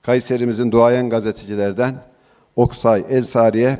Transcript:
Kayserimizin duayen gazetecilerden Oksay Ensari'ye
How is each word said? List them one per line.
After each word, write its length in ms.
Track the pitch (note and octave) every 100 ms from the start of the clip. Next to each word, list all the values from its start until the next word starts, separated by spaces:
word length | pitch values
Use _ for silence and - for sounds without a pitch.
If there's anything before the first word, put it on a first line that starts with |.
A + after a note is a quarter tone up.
Kayserimizin 720 | - B2+ - B2 A#2+ A2 A#2+
duayen 380 | A#2 A#2 B2+ B2
gazetecilerden 920 | A2+ G#2+ G2+ G2 G#2 G2+ G2 B2 C3+ - _ _ _ _ -
Oksay 500 | A#2+ - A#2 G#2 -
Ensari'ye 680 | C3 A#2 A#2+ A2+ A2 B2